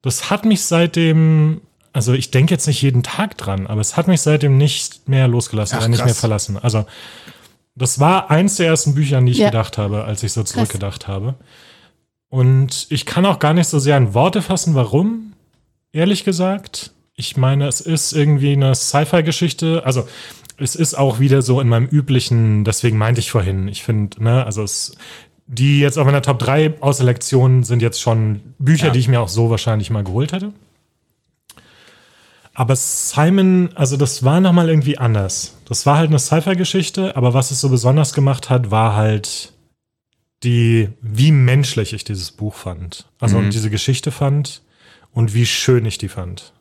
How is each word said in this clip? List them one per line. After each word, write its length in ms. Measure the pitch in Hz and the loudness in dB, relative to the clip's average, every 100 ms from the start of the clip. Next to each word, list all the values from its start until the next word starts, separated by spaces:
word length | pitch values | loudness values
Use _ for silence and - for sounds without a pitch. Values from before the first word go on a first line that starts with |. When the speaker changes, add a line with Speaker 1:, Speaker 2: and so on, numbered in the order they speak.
Speaker 1:
das 280 | 135 - - | -6 -6 -4
hat 160 | 208 220 | -2 0
mich 160 | 202 | 0
seitdem, 1000 | - 170 170 170 165 160 160 156 151 160 _ _ _ | 0 0 0 0 2 4 4 4 2 -2 _ _ _
also 200 | - 113 | -4 0
ich 180 | 127 123 | -2 0
denke 220 | 127 160 | 0 2
jetzt 140 | 175 - | 0 0
nicht 140 | 135 | 0
jeden 200 | 139 123 | 2 0
Tag 340 | - - 202 - | -2 -4 -6 -6
dran, 280 | 101 95 95 | -8 -6 -4
aber 140 | 107 | -4
es 160 | 107 - | -4 -2
hat 100 | 170 | 0
mich 140 | 175 | 2
seitdem 360 | - 151 147 135 | 2 0 2 4
nicht 500 | 147 - - - - | 2 0 -8 -12 -2
mehr 180 | 135 131 | 2 2
losgelassen 480 | 120 117 104 104 123 | 0 -2 -4 -4 -2
Speaker 2:
Ach, 60 | |
Speaker 1:
oder 80 | 113 | 0
nicht 100 | 117 | 2
mehr 80 | 123 | 2
Speaker 2:
krass. 120 | 110 | 0
Speaker 1:
verlassen. 380 | 113 107 - 98 | 0 -2 -4 -4
Also 280 | 123 110 104 - - - - - _ _ _ - | -2 -2 -4 -10 -20 -20 -20 -20 _ _ _ -8
das 240 | 127 - | -6 0
war 300 | 147 190 - | 2 2 2
eins 240 | 151 196 - | 2 2 0
der 100 | 170 | 0
ersten 260 | 160 - 139 | 0 0 0
Bücher, 220 | 143 135 | 0 2
an 80 | 127 | 2
die 60 | |
ich 40 | 123 | 2
Speaker 3:
Ja. 80 | 214 | 0
Speaker 1:
gedacht 280 | 113 110 - | 0 -4 -4
habe, 260 | 104 104 | -4 -4
als 180 | 110 107 | -6 -6
ich 80 | 107 | -6
so 100 | 117 | -6
Speaker 3:
Krass. 100 | 104 | -6
Speaker 1:
zurückgedacht 560 | - 226 98 101 - - | -4 -4 -4 -8 -10 -10
habe. 280 | 98 107 131 _ - - _ _ _ _ _ _ | -8 -6 -8 _ -20 -20 _ _ _ _ _ _
Und 580 | 131 127 131 135 - - | 0 2 4 0 -4 -6
ich 160 | 151 - | -6 -4
kann 200 | - 190 | 0 0
auch 140 | 165 | 2
gar 140 | 147 | 2
nicht 140 | 165 165 | 2 2
so 120 | 151 | 0
sehr 180 | 135 143 | 2 2
in 160 | 117 | 2
Worte 280 | 104 160 214 | 2 2 0
fassen, 340 | 160 180 170 143 | -2 -2 0 0
warum, 580 | 113 127 202 226 220 - _ _ _ _ _ | 2 0 0 -4 -10 -20 _ _ _ _ _
ehrlich 320 | 156 175 202 | -2 0 0
gesagt. 680 | - 175 185 202 - - - _ _ - | -2 -2 -2 -4 -8 -16 -16 _ _ -14
Ich 200 | - - | -8 -2
meine, 320 | 131 139 143 | 0 2 0
es 140 | - | -4
ist 320 | - 160 - | -2 -2 -2
irgendwie 400 | 156 147 147 143 | 0 2 2 2
eine 220 | 139 135 127 | 2 2 0
Sci-Fi-Geschichte. 1040 | - 143 151 175 160 156 170 - 160 165 131 | 0 0 2 0 0 0 -2 -2 -2 -2 0
Also 220 | 123 120 - - - - - | -2 -4 -12 -20 -20 -20 -10
es 180 | 139 - | -8 -2
ist 180 | 160 - | -4 0
auch 240 | 139 113 | -2 2
wieder 220 | 139 135 | 2 4
so 180 | 120 123 | 2 2
in 60 | 120 | 2
meinem 200 | 117 127 | 2 2
üblichen, 760 | 147 135 131 - 117 113 107 | 0 2 0 2 0 2 2
deswegen 340 | 104 107 120 110 | 0 0 0 2
meinte 220 | 110 120 | 0 0
ich 100 | - | 0
vorhin, 360 | 117 92 95 95 | -2 0 -2 -4
ich 160 | 101 | -8
find, 360 | - 110 104 - | -4 -2 -2 -2
ne, 240 | 113 123 120 | 0 0 0
also 160 | 101 | -6
es, 320 | 104 - - - - - - _ _ | -6 -8 -10 -14 -20 -20 -20 _ _
die 320 | 123 139 143 | -2 0 2
jetzt 180 | 143 139 | 2 2
auf 80 | 139 | 2
meiner 160 | 143 | 2
Top 180 | 135 131 | 0 -2
drei 340 | 120 143 156 156 | 0 2 2 0
Auselektion 840 | 135 131 127 120 - 131 131 127 | -2 2 2 0 0 2 4 4
sind 180 | 120 120 | 2 0
jetzt 200 | 117 - | 0 -2
schon 400 | - 113 110 104 - - | -2 0 0 -2 -8 -4
Bücher, 280 | 135 156 160 | 0 2 2
Speaker 2:
Ja. 40 | |
Speaker 1:
die 60 | 127 | 2
ich 80 | 120 | 2
mir 140 | 120 | 0
auch 80 | 107 | 0
so 200 | 95 117 | 0 0
wahrscheinlich 400 | 113 - 110 98 | 0 0 -2 -2
mal 140 | 110 | -4
geholt 280 | 95 95 147 | -4 -4 -4
hätte. 180 | 185 202 208 _ _ _ _ _ _ _ _ _ - _ _ _ _ _ _ _ _ _ | -4 -8 -12 _ _ _ _ _ _ _ _ _ -20 _ _ _ _ _ _ _ _ _
Aber 220 | - 120 131 | -6 0 0
Simon, 960 | - - - - 156 190 190 185 180 - | -2 -6 -4 0 2 4 4 4 2 0
also 220 | 135 139 | -2 0
das 260 | 139 - | -2 0
war 180 | 127 160 | 2 4
nochmal 260 | 190 175 165 | 4 4 4
irgendwie 300 | 156 135 143 | 2 2 0
anders. 580 | 120 110 95 - - - - | 0 0 -2 -6 -10 -16 -10
Das 200 | 120 - | -4 2
war 120 | 147 | 2
halt 120 | 160 | 4
eine 80 | 151 | 2
Sci-Fi-Geschichte, 960 | - 156 160 180 185 190 156 - 185 - | 2 -2 0 -2 0 -2 -4 -4 -4 0
aber 180 | 123 123 | 2 2
was 160 | 127 | 0
es 100 | 131 | -2
so 80 | 139 | 0
besonders 440 | 127 117 143 151 | 2 2 2 2
gemacht 360 | - 139 127 - | 0 0 0 0
hat, 220 | 127 113 | -2 0
war 240 | 110 113 107 | 0 2 2
halt 580 | 107 107 101 - - _ _ _ _ _ _ _ _ _ | 0 0 -4 -12 -14 _ _ _ _ _ _ _ _ _
die, 460 | 123 120 117 113 104 - | 0 2 4 2 0 -4
wie 300 | 113 107 143 | -10 2 4
menschlich 600 | 147 123 135 131 - 104 | 6 4 4 0 -2 -6
ich 100 | 107 | -8
dieses 280 | - 101 87 | -8 -10 -10
Buch 240 | _ 107 - | _ -10 -8
fand. 520 | - 85 87 - - _ | -12 -12 -14 -16 -20 _
Also 180 | 113 104 | 0 2
Speaker 2:
Mhm. 80 | 107 | 2
Speaker 1:
und 80 | |
diese 160 | 110 107 | -2 -2
Geschichte 420 | 104 - 131 - | -4 -2 -2 -4
fand 520 | 127 139 143 139 - _ _ _ _ _ | -2 -2 0 -4 -10 _ _ _ _ _
und 220 | - 113 107 | -2 0 2
wie 100 | 120 | 0
schön 400 | - - 127 110 | 0 0 0 0
ich 120 | - | -6
die 100 | 101 | -10
fand. 440 | - 90 90 - _ | -10 -12 -14 -18 _